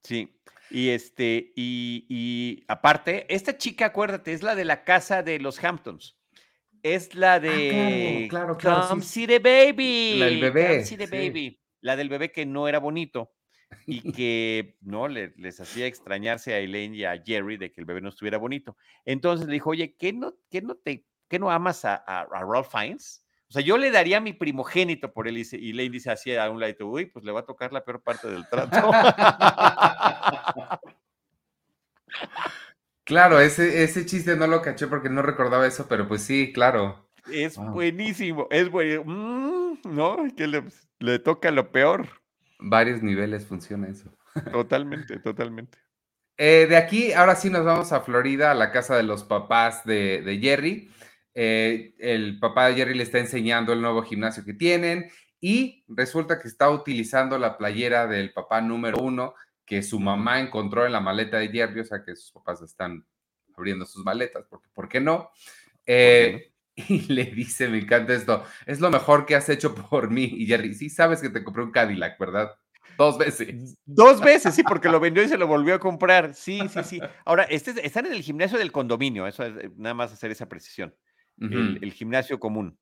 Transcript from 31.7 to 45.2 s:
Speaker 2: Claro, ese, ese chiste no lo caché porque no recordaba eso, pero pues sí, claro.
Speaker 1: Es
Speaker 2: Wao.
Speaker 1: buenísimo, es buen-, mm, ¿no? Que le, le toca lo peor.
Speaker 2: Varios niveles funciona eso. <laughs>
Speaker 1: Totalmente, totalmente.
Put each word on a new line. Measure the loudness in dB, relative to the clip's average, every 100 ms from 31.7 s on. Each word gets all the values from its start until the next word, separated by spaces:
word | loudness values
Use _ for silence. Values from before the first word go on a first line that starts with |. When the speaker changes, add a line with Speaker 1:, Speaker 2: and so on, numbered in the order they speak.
| _ _ _ _ -14 -14 -10 -10 -10 -20 _ _ _ 0
Speaker 2:
Claro, | 6 8 10
ese, | 6 6 2 4
ese | 2 0 -4
chiste | -4 -2 0
no | 2
lo | 2
caché | 0 -6 -4
porque | -4 -4
no | -2
recordaba | -2 0 2 4 2
eso, | 0 -4
pero | -2 -2
pues | -4
sí, | -2 -2 -2
claro. | 4 4 4 -2 -6 _ _ -12
Speaker 1:
Es | -6 -6 -6
Speaker 2:
Wao. |
Speaker 1:
buenísimo, | -10 -4 -4 -2 -6 -6 -6 -6 -2
es | 0 0
buen-, | 0 -2 -2 -6
mm, | -10 -8 -6 -6 -4 -6 -8 -8
¿no? | -2 -2 -2 -6 -4
Que | -4
le, | -4 -8 _ _ _
le | -2 0
toca | 0 0 0
lo | 0 0
peor. | 2 4 2 -4 -14 _ _ _ _
Speaker 2:
Varios | 0 2 4 0
niveles | -2 -2 -2 -6 -8
funciona | -12 -10 -10 -10
eso. | -12 -18 _ _ -12
<laughs> | -6
Speaker 1:
Totalmente, | -4 -2 -2 -4 -10 -12
totalmente. | -10